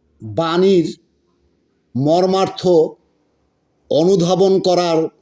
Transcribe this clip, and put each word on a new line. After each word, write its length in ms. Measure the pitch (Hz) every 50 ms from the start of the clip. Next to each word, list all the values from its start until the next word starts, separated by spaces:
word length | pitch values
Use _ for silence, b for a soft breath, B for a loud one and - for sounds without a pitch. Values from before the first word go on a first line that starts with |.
| _ _ _ _ -
বাণীর 760 | 110 104 101 165 160 165 175 185 196 196 175 156 - - - _ _ _ _ _ _ _ _ _ _ _ _ _ _ _ _ _ _ _
মর্মার্থ 680 | 120 139 147 160 180 185 185 190 190 190 - - - - 185 180 160 156 180 - - _ _ _ _ _ _ _ _ _ _ _ _ _ _ _ _ _ _
অনুধাবন 680 | - 143 165 185 196 185 170 170 185 175 196 190 190 190
করার 480 | 190 185 180 170 180 170 165 160 160 147 - _